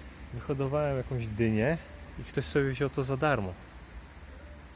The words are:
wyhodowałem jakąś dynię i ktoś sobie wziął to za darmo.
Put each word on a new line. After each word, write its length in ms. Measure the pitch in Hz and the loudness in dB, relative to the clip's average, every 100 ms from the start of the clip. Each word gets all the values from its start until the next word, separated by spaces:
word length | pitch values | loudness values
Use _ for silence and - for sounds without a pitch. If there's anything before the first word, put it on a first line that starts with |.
| - - - | -14 -14 -10
wyhodowałem 640 | 120 - 139 131 147 147 135 | -8 -4 0 2 2 2 0
jakąś 300 | 123 127 113 | 0 -2 -2
dynię 520 | 107 113 110 120 160 - - - - | 4 6 6 4 2 -2 -14 -12 -10
i 40 | |
ktoś 200 | 117 - | -4 -2
sobie 260 | 131 147 139 | 2 4 4
wziął 200 | 127 139 | 4 0
to 120 | 143 | 2
za 140 | 131 131 | 0 2
darmo. 360 | 151 127 95 87 - - - - - - - - - - - | 4 4 0 -4 -12 -16 -14 -14 -14 -16 -16 -14 -14 -16 -16